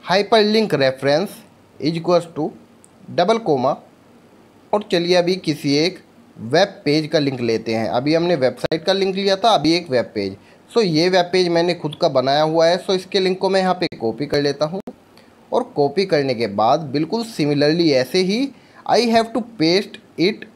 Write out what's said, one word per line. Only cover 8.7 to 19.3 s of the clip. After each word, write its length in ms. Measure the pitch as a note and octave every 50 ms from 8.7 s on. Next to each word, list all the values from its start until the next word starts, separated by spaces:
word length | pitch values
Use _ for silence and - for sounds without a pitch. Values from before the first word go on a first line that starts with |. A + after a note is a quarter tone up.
| D#3 E3 E3
का 100 | - F#3+
लिंक 220 | G3 F#3+ F#3+ F#3+
लिया 200 | F#3+ G3 G3 F#3+
था, 140 | F#3+ F#3+ A#3
अभी 240 | G#3 E3 D3 D3+ E3
एक 160 | F3 E3+ E3+
वेब 220 | B2+ A#2+ A2 - -
पेज। 200 | A2 G2 G2 G2 - - - - _ _ _
So 120 | - A#3 A3+
ये 260 | F#3 D#3+ D3 E3 F#3
वेब 200 | F#3 F#3 F3 F3 F3
पेज 140 | F#3 F3+ F3
मैंने 260 | E3+ E3 E3+ F3 E3+
खुद 220 | F3 - D3+ D3 -
का 80 | - D#3+
बनाया 320 | C#3 C3 B2+ C3+ C#3 D3
हुआ 260 | D#3 D#3+ D#3+ E3 E3 E3
है। 180 | F3 F#3 F3+
So 80 | - G3
इसके 260 | F#3 F#3 - - G3+
लिंक 180 | F#3+ F#3 F#3 F#3
को 100 | - F#3+
मैं 120 | F#3+ F#3+
यहाँ 120 | F#3 F#3 F3+
पे 140 | F3+ F3 D#3+ - -
कॉपी 280 | A2+ A2+ A2 - D3
कर 160 | D3 - D3
लेता 240 | C#3+ C#3+ C#3 C#3 D3
हूँ 160 | D#3 E3+ G3 - - - _ _ _ _ - - _ _ _ _ _
और 120 | - - B3+ - -
कॉपी 300 | D3 C#3+ C#3+ - F#3+ G3
करने 280 | F#3 E3+ D3+ C#3 C3+ B2+
के 140 | A2 A#2 G#2+
बाद 320 | G2 G#2 G#2+ A#2 C#3 D#3+ D#3+ C#3 A#2+
बिल्कुल 300 | D3 D#3+ D#3+ - A#3 A#3 A3
similarly 580 | - - D#3 C#3+ D3 C#3+ C#3+ D3 D#3+ F3 E3+ D#3+ C#3
ऐसे 260 | B2+ B2+ B2+ - F#3
ही 280 | F#3 F#3 G3+ A#3 C#4 C#4 - - _ _ _ - - -
I 80 | D3+ G3+ A#3+ A#3
have 200 | A3+ A3+ A3+
to 160 | A3+